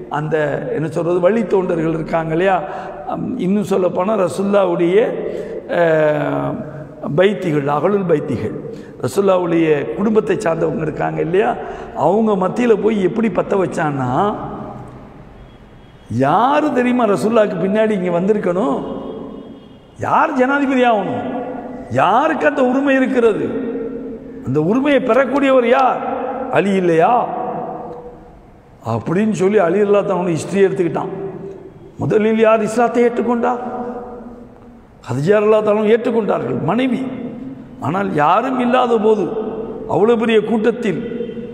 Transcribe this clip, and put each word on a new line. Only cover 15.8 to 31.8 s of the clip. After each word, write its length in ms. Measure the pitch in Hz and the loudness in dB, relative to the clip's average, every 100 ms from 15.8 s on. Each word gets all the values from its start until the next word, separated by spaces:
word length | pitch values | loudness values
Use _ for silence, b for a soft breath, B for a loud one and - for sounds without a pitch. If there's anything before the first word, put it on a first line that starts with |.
| - - - | -20 -20 -6
யாரு 600 | 110 135 175 247 302 302 | 0 2 4 2 2 2
தெரியுமா 340 | 254 247 247 220 | 2 2 2 2
ரசூலுல்லாவுக்கு 580 | 190 202 226 208 180 | 2 2 4 2 0
பின்னாடி 260 | 190 214 220 | 0 2 2
இங்க 300 | 208 180 170 | 0 0 0
வந்திருக்கணும்? 580 | 190 208 185 175 262 233 - - - - - - - - - - - - | 2 2 0 0 0 -2 -6 -10 -10 -12 -14 -14 -18 -20 -20 -20 -20 -8
யார் 340 | - 185 311 | 0 2 2
ஜனாதிபதி 520 | 277 254 277 269 262 | 2 2 2 2 2
ஆகணும்? 400 | 240 214 175 - - - - - - - - | 4 2 0 -4 -6 -6 -8 -10 -12 -12 -4
யாருக்கு 560 | 120 156 220 311 302 294 | 2 4 4 2 0 0
அந்த 160 | 277 | 2
உரிமை 320 | 247 269 277 | 2 2 2
இருக்கிறது? 520 | 269 262 247 226 185 135 - - - - - - - - - - | 2 2 4 2 2 -2 -4 -6 -6 -8 -10 -12 -14 -14 -10 -2
அந்த 140 | 143 | 0
உரிமையை 400 | 160 240 294 277 | 2 2 2 2
பெறக்கூடியவர் 640 | - 240 269 277 269 262 | 2 2 2 2 4 4
யார்? 360 | 233 262 254 - - - - - - | 4 4 2 0 -4 -6 -6 -6 -2
அலி 200 | 139 196 | 0 2
இல்லையா? 520 | 190 180 160 185 240 - - - - - - - - - - - - - - - - 110 | 2 2 4 4 2 0 -4 -6 -6 -8 -10 -12 -14 -16 -18 -20 -20 -20 -20 -20 -12 -6
அப்படின்னு 460 | 117 - 170 220 | -4 -2 0 2
சொல்லி 260 | 175 190 208 | 2 2 4
அலி 240 | 170 190 | 4 4
ரலியல்லாஹு 240 | 202 202 190 | 4 4 2
தஆலா 280 | 180 180 | 0 0
history 260 | 160 - 190 190 | -2 -2 2 4
எடுத்துக்கிட்டான். 460 | 160 170 147 - - - - - - - - | 2 0 -2 -6 -8 -10 -10 -14 -14 -18 -20